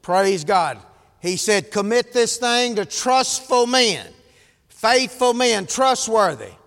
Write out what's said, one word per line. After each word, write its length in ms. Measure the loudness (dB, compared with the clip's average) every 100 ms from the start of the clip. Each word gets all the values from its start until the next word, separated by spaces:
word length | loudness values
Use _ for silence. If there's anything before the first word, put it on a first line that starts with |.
Praise 400 | 0 0 2 0
God. 340 | 0 0 0 -6 -16 _ _ _
He 160 | -6 -4
said, 360 | 0 0 0
"Commit 420 | -4 0 0 0
this 240 | 0 0 -2
thing 380 | -2 0 0 -2
to 100 | -6
trustful 800 | -6 0 0 0 -4 0 2 2
men, 400 | 4 2 0 -10 -20 _ _ _ _ _
faithful 640 | -4 2 2 0 0 0
men, 320 | 2 0 0 -4
trustworthy." 880 | 0 0 0 0 2 2 -2 -14 -20